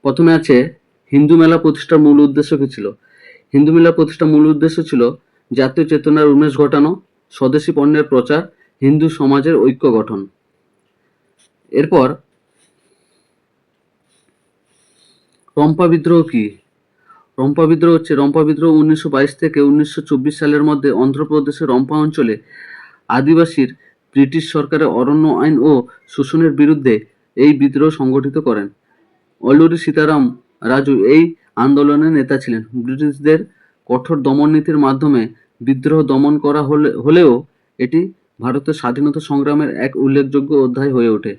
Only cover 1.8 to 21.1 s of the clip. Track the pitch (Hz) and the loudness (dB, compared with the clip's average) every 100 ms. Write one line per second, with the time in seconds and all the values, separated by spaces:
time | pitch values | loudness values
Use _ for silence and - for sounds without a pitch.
1.8 | - 160 151 143 147 135 147 147 135 127 | 0 2 6 6 4 0 -2 -2 -4 -6
2.8 | 101 - _ _ - _ _ 139 151 165 | -12 -12 _ _ -20 _ _ 2 4 4
3.8 | 165 165 156 - 160 151 156 151 160 160 | 4 2 -2 0 0 4 4 2 0 -2
4.8 | 156 135 120 - _ _ _ 123 131 135 | -4 0 0 -2 _ _ _ -2 -2 0
5.8 | 151 151 151 151 151 143 151 135 143 143 | -2 0 0 2 4 4 2 0 0 2
6.8 | 147 190 _ _ _ - 131 151 151 147 | 0 -2 _ _ _ -4 -2 -2 -2 0
7.8 | 143 151 143 127 123 151 185 _ _ _ | 0 0 0 0 0 -4 -4 _ _ _
8.8 | 135 151 160 160 139 139 143 156 120 127 | 0 2 0 0 0 0 2 2 0 0
9.8 | 143 113 104 104 98 _ _ _ _ _ | 0 0 -2 -8 -12 _ _ _ _ _
10.8 | _ _ _ _ _ _ _ _ _ - | _ _ _ _ _ _ _ _ _ -4
11.8 | 156 175 127 - _ _ _ _ _ _ | 0 2 0 -4 _ _ _ _ _ _
12.8 | _ _ _ _ _ _ _ _ _ _ | _ _ _ _ _ _ _ _ _ _
13.8 | _ _ _ _ _ _ _ _ _ _ | _ _ _ _ _ _ _ _ _ _
14.8 | _ _ _ _ _ _ _ - 151 160 | _ _ _ _ _ _ _ -2 0 2
15.8 | 180 165 160 170 165 120 107 104 _ _ | 0 0 2 0 0 -4 -6 -10 _ _
16.8 | _ _ _ _ _ - 135 147 156 165 | _ _ _ _ _ -6 -4 0 0 2
17.8 | 170 165 160 143 143 151 156 151 165 156 | 2 0 0 -2 0 0 0 0 2 2
18.8 | 156 156 160 135 143 - 160 151 143 147 | 2 0 -2 -2 -2 -2 -4 0 2 2
19.8 | 151 - 147 143 139 147 151 147 151 147 | -2 -6 -6 -4 -4 -4 -2 0 0 0
20.8 | 139 107 131 | -2 0 -2